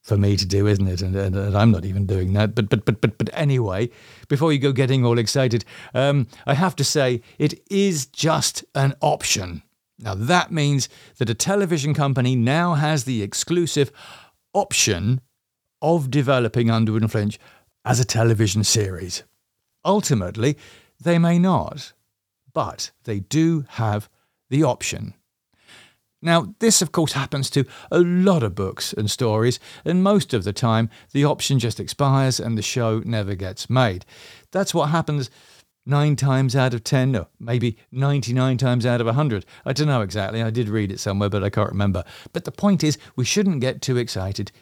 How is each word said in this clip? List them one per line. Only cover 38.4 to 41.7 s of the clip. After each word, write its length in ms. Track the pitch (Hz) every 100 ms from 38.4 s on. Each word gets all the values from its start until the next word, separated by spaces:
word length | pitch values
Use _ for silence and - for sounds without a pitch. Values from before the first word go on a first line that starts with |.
| 131 127
times 260 | 131 123 120
out 160 | 120
of 60 | 117
a 60 |
hundred. 340 | 123 151 101 - - -
I 80 |
don't 140 | 160 151
know 140 | 131
exactly. 400 | 98 98 98 113
I 80 | 113
did 180 | 113 107
read 220 | 110 101
it 80 | 95
somewhere, 300 | 104 98 104
but 140 | 101
I 60 | 101
can't 200 | 104 104